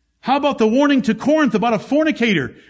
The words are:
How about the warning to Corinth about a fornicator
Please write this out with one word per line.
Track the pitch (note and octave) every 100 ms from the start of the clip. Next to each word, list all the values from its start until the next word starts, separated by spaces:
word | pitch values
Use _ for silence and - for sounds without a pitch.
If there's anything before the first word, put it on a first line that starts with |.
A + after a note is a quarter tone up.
| _ _
How | - C#4
about | C#4+ -
the | A3
warning | A#3 C#4+ C#4
to | G#3
Corinth | A3 B3 D#4 C#4+
about | G3+ A#3+ A3
a |
fornicator | - C#4+ D#4 - A#3 F3+ B2+ - -